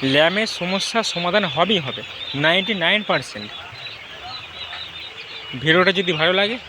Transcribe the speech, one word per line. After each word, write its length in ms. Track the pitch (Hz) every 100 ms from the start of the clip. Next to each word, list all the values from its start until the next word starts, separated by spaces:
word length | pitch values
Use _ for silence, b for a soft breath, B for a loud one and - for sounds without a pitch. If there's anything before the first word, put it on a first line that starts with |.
| 135
ল্যামের 360 | 139 160 190 220 -
সমস্যার 520 | 175 190 - 226 214
সমাধান 320 | 175 175 202 190
হবেই 260 | 139 185 208 131
হবে 160 | 117 - - - 139
নাইনটি 300 | 151 180 190 202
নাইন 180 | 165 202 208
পার্সেন্ট। 400 | 170 131 107 107 - - - - - - - 740 - - - - - - - - - - - - 131
ভিডিওটা 300 | 139 165 185 185
যদি 140 | 180 156
ভালো 120 | 165 185
লাগে 160 | 202 240